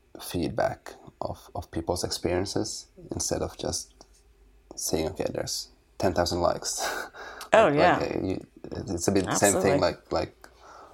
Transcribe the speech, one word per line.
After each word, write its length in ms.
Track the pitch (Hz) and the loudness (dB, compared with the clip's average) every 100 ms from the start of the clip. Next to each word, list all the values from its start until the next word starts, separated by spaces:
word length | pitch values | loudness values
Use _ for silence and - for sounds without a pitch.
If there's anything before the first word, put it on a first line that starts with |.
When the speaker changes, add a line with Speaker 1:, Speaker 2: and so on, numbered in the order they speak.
| _ - | _ -16
Speaker 1:
feedback 760 | - 87 69 - - - - - - - | -6 -4 -2 0 -2 -2 -12 -18 -20 -10
of, 280 | - - - | -8 -8 -10
of 160 | - - | -12 -8
people's 320 | - - 87 | -6 -2 -2
experiences 840 | - - 82 90 98 110 107 - - - - | -2 -4 -2 -2 -2 -2 -4 -8 -14 -20 -10
instead 280 | - - - | -6 -2 -2
of 160 | - - | -4 -4
just 380 | 78 - - _ - _ _ _ - _ _ | -6 -6 -8 _ -20 _ _ _ -20 _ _
saying, 320 | - - 80 78 | -8 -4 -2 -2
"Okay, 160 | - - | -4 -4
there's 360 | - - - - _ _ - | -4 -4 -6 -8 _ _ -2
ten 140 | 98 | 0
thousand 280 | 85 87 87 | 2 2 2
likes." 440 | 85 - - - | 2 2 -4 -4
<laughs> 240 | - - - - - - - | -4 -6 -10 -12 -16 -14 4
Speaker 2:
Oh, 140 | 214 185 | 6 6
Speaker 1:
Like, 60 | 147 | 6
Speaker 2:
yeah. 220 | 175 139 | 6 4
Speaker 1:
like, 180 | - - | 0 -2
uh, 40 | 95 | -2
you, 200 | - - - - | -2 -8 -16 -10
it's 340 | - - 87 - | -8 -4 0 2
a 60 | |
bit 140 | 98 90 | 4 2
the 80 | - | 4
same 180 | 101 | 4
Speaker 2:
Absolutely. 160 | 92 98 | 6 4
Speaker 1:
thing. 100 | 143 | 4
Like, 320 | 87 - - | 2 0 -4
like, 360 | 82 - - - - - - - | -2 -2 -8 -20 -20 -20 -20 -20